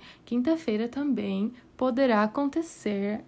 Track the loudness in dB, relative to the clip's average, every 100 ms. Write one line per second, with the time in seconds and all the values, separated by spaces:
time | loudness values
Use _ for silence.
0 | -12 -18 -4 0 2 0 0 -2 -2 -2
1 | 0 0 0 -2 -2 -6 -14 -2 0 4
2 | 4 4 2 0 -2 -2 -4 -6 -4 -2
3 | -2 -4